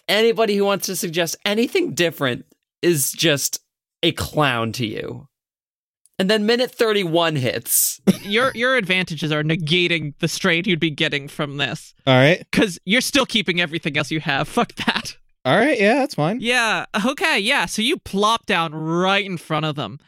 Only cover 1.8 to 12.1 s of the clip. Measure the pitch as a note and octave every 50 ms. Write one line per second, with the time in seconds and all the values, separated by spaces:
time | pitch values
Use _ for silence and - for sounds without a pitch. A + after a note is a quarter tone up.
1.8 | - - - - F3 E3 D#3+ - D3 C3 B2 C3+ - _ _ _ _ _ _ _
2.8 | - E3+ F3 D3 C3 - - - D#3 E3 D3 C3+ - - - - - _ _ _
3.8 | _ _ _ _ - E3+ - - - - - D3+ D3+ C#3 B2 A#2 A2+ A2+ A2 -
4.8 | B2 G#2+ G#2 G#2 - - B2 B2 - _ _ _ _ _ _ _ _ _ _ _
5.8 | _ _ _ _ _ _ _ - G3 F#3 A3 A3 G#3 G#3+ A#3 A#3+ B3+ A#3+ - -
6.8 | A#3+ A3 G#3+ G3+ G3 E3+ D#3 E3+ E3+ E3 D#3 C#3+ B2+ A#2 - A2+ - - - -
7.8 | - - - - _ - F#3 - - G3 G#3 A3 B3+ C4+ A3+ A3 A#3+ B3+ C4 B3+
8.8 | G3+ E3 F#3 F#3 F3+ - E3 C#3+ - D3+ D#3 D3+ D3+ D#3 E3 D#3+ E3+ C#3+ E3 F3+
9.8 | F3 F3 F3 E3 D#3+ D3 C#3 - - D#3 - - - F#3+ E3+ E3 E3+ A3+ F3 D#3+
10.8 | D#3 E3 C#3+ - E3 D3+ D3 C#3+ C#3 C#3+ - - D#3+ C#3 C#3 C#3+ C#3 B2 G#2+ -
11.8 | - - _ _ _ C3+